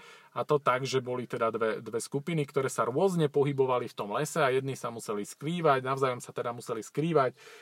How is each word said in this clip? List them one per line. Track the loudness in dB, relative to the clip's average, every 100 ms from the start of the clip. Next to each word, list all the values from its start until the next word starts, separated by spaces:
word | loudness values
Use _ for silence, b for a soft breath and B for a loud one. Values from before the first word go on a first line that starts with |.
| B B B
A | -4 0
to | 2
tak, | 2 0 2
že | -2
boli | 0 -6 -4
teda | -2 0
dve, | 2 0 -2
dve | -4 -6
skupiny, | -4 -6 -2 -2 0
ktoré | 0 -2
sa | -2 0
rôzne | 2 2 2 2
pohybovali | 4 2 4 2 2 -2
v | -6
tom | -4 -2
lese | -2 2
a | 2
jedni | 2 -2
sa | -6 -6
museli | -8 -6 -4 -6
skrývať, | -8 -6 2 4 4
navzájom | 2 0 0 -2
sa | -8
teda | -6 -6 -6
museli | -6 -6
skrývať, | -6 -2 2 4 2 -2 B B